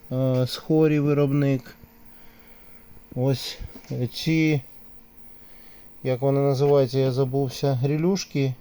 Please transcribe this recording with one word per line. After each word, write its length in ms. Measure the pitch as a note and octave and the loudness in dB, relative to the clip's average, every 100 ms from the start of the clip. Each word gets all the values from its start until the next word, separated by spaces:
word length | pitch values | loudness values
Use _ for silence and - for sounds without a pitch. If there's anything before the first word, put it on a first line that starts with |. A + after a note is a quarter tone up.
| - | -8
Е, 360 | C3 C3 B2+ B2 | -2 0 0 -2
Схорі 520 | - - D#3 D#3 D3+ | -4 0 2 4 2
виробник. 760 | C#3+ C#3+ C#3+ C#3+ C#3 C3 - - - - - - - - - - - - - - - B2+ | 2 2 2 2 0 0 -4 -20 -20 -20 -20 -20 -20 -20 -20 -20 -20 -20 -20 -20 -12 -2
Ось 440 | C3 C3 - - - - - B2+ B2 | 0 0 -4 -12 -14 -14 -10 -6 -6
ці, 480 | - D#3+ D#3+ D#3 D3 - - - - - - - - - - - - - - | -4 -2 2 2 0 -4 -20 -20 -20 -20 -20 -20 -20 -20 -20 -20 -20 -20 -8
як 180 | C3 B2 | -4 0
вони 180 | C#3 C#3 | 0 2
називаються, 600 | C#3 C3+ C#3+ C#3+ C3 C3 | 2 2 4 4 4 2
я 120 | C3 | 0
забувся, 640 | B2+ C3 C3+ C3+ - C#3 | 0 -2 0 -4 -2 -2
грілюшки. 800 | C3 C#3 D#3 E3+ F#3+ - D3 C3+ B2+ | 0 0 0 0 -2 -4 -2 -2 -4